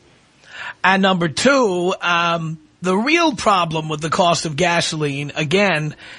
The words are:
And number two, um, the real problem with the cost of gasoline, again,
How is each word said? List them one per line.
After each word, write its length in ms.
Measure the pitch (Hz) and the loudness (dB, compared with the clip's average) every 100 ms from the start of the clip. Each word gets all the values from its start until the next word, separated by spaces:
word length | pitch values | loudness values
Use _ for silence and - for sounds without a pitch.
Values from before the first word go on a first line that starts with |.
| _ _ _ _ - - - - | _ _ _ _ -20 -16 -16 -2
And 200 | 180 190 | 2 4
number 260 | 196 185 170 | 4 2 -2
two, 680 | - 254 277 220 180 175 185 | 0 2 4 2 0 -2 -2
um, 580 | 175 175 170 170 160 160 _ - | -2 0 0 -2 -4 -10 _ -8
the 160 | 175 190 | -2 0
real 380 | 254 339 330 220 | 2 2 2 0
problem 540 | 220 190 170 160 156 | 2 2 2 -2 -4
with 100 | 151 | -4
the 80 | 160 | -2
cost 380 | - 175 165 165 | 2 2 2 -2
of 100 | 143 | -2
gasoline, 760 | 175 170 - 160 147 139 143 147 | 0 2 0 -2 -4 -4 -8 -6
again, 580 | 151 185 202 156 151 - - | 0 2 2 0 -4 -8 -16